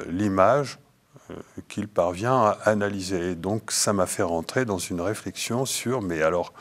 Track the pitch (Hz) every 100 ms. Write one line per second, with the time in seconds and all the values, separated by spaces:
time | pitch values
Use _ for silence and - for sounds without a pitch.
0 | - 90 104 95 98 139 131 - _ _
1 | _ - - 82 - - - - - -
2 | 87 90 117 131 107 98 107 107 101 98
3 | 90 92 90 85 92 110 - - 113 101
4 | 90 - 92 85 82 131 120 92 - 90
5 | 90 110 95 - - 117 131 - 120 127
6 | 92 80 80 87 - -